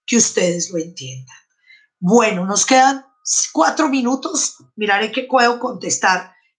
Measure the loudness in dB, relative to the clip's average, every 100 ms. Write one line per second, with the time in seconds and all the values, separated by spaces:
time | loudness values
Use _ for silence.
0 | -2 0 2 0 -2 -2 -4 -6 -8 -12
1 | -16 -16 -18 -20 _ _ _ -20 _ _
2 | 4 4 4 0 -2 -2 4 6 6 2
3 | -8 _ -4 -4 -2 0 0 0 -2 0
4 | 0 -2 -4 -6 -6 -8 -20 -8 -2 0
5 | 0 -4 -2 2 2 2 -6 -8 -6 -2
6 | 0 0 -2 _ _